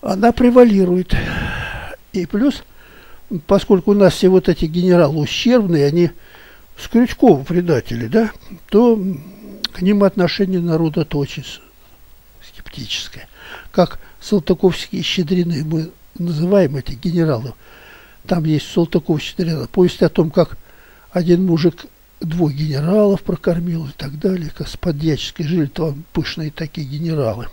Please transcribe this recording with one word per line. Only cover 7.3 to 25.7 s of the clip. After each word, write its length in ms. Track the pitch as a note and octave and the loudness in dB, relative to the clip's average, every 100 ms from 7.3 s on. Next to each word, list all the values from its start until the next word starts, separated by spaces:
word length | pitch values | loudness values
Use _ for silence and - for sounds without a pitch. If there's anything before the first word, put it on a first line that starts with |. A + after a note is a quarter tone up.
| D3 | 6
предатели, 640 | C3+ F3 F3 C#3 - A#2 A2+ | 2 -2 2 0 0 -6 -2
да, 240 | E3+ A3 - - G3 - | 0 0 -4 -20 -20 0
то 300 | G#3 A#3+ A3+ F#3+ D#3+ D#3+ - - - - | 4 4 2 -2 -6 -12 -20 -20 -12 -12
К 100 | - | -2
ним 220 | F3+ G3+ | 0 4
отношение 560 | G3 G3 F3 - G3 F#3 | 2 2 -2 0 -2 0
народа-то 580 | E3+ D#3+ D#3+ D3+ D3+ C#3+ | 0 0 0 -2 -4 -4
очень 260 | C#3 - | -6 -8
с-, 180 | C3 - - _ _ - - - _ - - | -14 -18 -20 _ _ -20 -20 -20 _ -20 -20
скептическое. 800 | - - - - - - - - - - - - | -20 -18 -16 -10 -10 -10 -16 -20 -20 -20 -18 -8
Как 280 | - F3+ - - - | 0 0 -2 -18 -20
салтыковские 840 | - G#3 - F3 F#3+ - - F#3+ | -2 -2 0 2 2 0 -8 -8
щедрины, 640 | E3+ - D#3 F3+ F3 E3 | -4 -4 -2 0 0 -2
мы 280 | D#3 D#3+ D#3+ - - - | -4 -4 -6 -12 -20 -8
называем 580 | F3 D3+ F3 G3+ E3 C#3 | -6 -2 2 2 2 -2
эти 180 | - | -8
генералы. 600 | C3+ - E3+ D#3+ A#2+ B2+ - - - - - - - - | -6 -2 0 0 -2 -6 -14 -20 -20 -20 -20 -20 -20 -4
Там 180 | F3 D#3 | -2 0
есть 260 | D3+ - | -2 0
Салтыков-Щедрина. 960 | - E3+ F3+ - D3+ - - E3+ D#3 B2 | -2 0 -2 -2 -4 -4 -6 -4 -4 -4
Повесть 360 | - F3+ - | 2 2 2
о 60 | E3+ | 0
том, 200 | - E3 | 2 0
как 280 | F#3+ E3 - - - - - _ | 2 0 -2 -18 -20 -20 -20 _
один 340 | F#3 E3+ F3 F#3 | -4 2 2 4
мужик 400 | D#3+ D#3 D3+ - _ _ _ | 2 2 0 -18 _ _ _
двух 340 | E3+ E3 D#3+ | -8 -2 -2
генералов 680 | C#3 D#3 C#3 D#3 G#3 G#3 G3 | -2 -4 -2 0 2 2 2
прокормил 640 | - - - E3+ F3 E3 C#3+ | -2 -4 -2 -2 -2 -6 -8
и 40 | - | -12
так 220 | C#3+ D3 | -12 -4
далее, 320 | F#3+ F#3 D3+ - | -2 -2 -6 -10
как 120 | C3+ | -12
с 100 | - | -6
подьяческой 680 | F3+ C#3+ D#3+ C#3 - - D3+ | -4 -2 -2 -2 -6 -8 -4
жили 200 | F3+ | -2
там 380 | C#3+ | -2